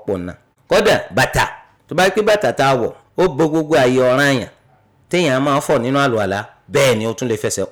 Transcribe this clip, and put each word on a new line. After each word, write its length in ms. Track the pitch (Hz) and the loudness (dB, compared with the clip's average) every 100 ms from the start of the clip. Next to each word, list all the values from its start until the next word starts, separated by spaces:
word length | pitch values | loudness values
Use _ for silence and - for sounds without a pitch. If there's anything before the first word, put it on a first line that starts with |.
pọ̀ 120 | - 92 | -4 -6
náà. 160 | 87 - _ _ - | -6 -14 _ _ -2
Kódà, 240 | 185 208 143 - | 0 2 0 -2
bàtà, 340 | 98 127 135 107 - - _ | -2 -2 0 -4 -6 -20 _
tó 100 | - | -8
bá 100 | 147 | 0
jẹ́ 100 | 185 | 0
pé 80 | 202 | 2
bàtà 300 | 208 208 127 | 0 2 0
tá 120 | 117 139 | 0 0
a 80 | 127 | 2
wọ̀, 160 | 110 - _ | -2 -6 _
ó 140 | - 180 | -2 -2
bo 160 | 139 160 | 0 0
gbogbo 280 | 160 151 156 | 0 0 2
àyè 240 | 127 131 | 4 4
ọ̀ranyàn 480 | 127 131 143 131 95 _ _ _ _ _ - | 2 2 2 0 -4 _ _ _ _ _ -6
téèyàn 300 | 175 160 131 | -2 0 0
máa 140 | 143 139 | 0 -2
ń 20 | |
fọ̀ 180 | - 143 | 0 -2
nínú 180 | 120 139 | 0 0
àlùwàlá, 400 | 139 113 98 98 107 _ - | 0 0 -2 -4 -6 _ -6
bẹ́ẹ̀ 220 | 139 139 110 | 0 2 2
ni, 80 | 113 | -2
o 60 | |
tún 140 | 110 127 | -4 -4
lè 80 | 107 | -2
fẹsẹ̀, 300 | 110 - 95 | -4 -4 -4